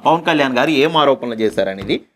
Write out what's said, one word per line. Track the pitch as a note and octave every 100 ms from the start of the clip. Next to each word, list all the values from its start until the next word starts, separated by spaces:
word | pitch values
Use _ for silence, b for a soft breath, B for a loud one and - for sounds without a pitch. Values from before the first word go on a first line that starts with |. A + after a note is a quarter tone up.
| C#3
పవన్ | E3 E3+
కళ్యాణ్ | D#3 C3+ B2
గారు | D3+ C#3 D#3
ఏం | D#3+
ఆరోపణలు | C#3+ B2+ B2 A2+
చేశారనేది | G#2+ F#2+ F#2+ F#2+ G2+ G3+ _